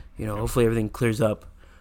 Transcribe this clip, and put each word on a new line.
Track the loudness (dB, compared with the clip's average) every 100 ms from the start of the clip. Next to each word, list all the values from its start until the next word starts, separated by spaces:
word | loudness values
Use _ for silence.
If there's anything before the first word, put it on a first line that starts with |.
| -18 -10
you | -6
know, | -4
hopefully | -2 2 2
everything | 2 -2
clears | 0 0 2
up, | 0 -2 -8 -20 -20 -20